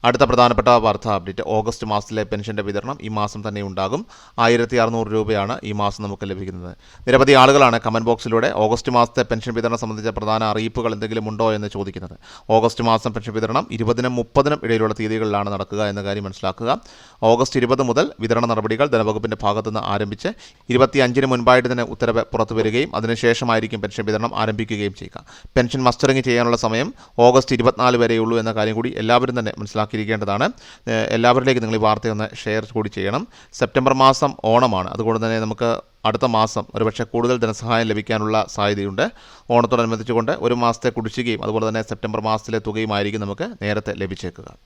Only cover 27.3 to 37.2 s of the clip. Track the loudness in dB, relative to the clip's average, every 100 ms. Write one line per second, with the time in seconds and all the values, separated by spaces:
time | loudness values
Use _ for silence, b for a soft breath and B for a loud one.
27.3 | 6 4 2 2 2 2 4 2 2 0
28.3 | 0 -2 -2 -2 -2 -6 -4 2 2 2
29.3 | -2 -4 -6 -8 -4 -4 -4 -4 -4 -2
30.3 | -2 -2 -4 B B -4 -2 0 2 4
31.3 | 4 4 0 0 0 2 0 -2 -4 -6
32.3 | -8 -4 -4 -4 -6 -6 -4 -4 -4 -8
33.3 | B B -4 -2 2 2 4 4 4 -2
34.3 | -2 2 4 4 0 -4 -4 -2 0 0
35.3 | -2 -4 -2 -2 -2 -6 _ -2 0 2
36.3 | 2 0 -2 -6 -2 -2 -2 -4 0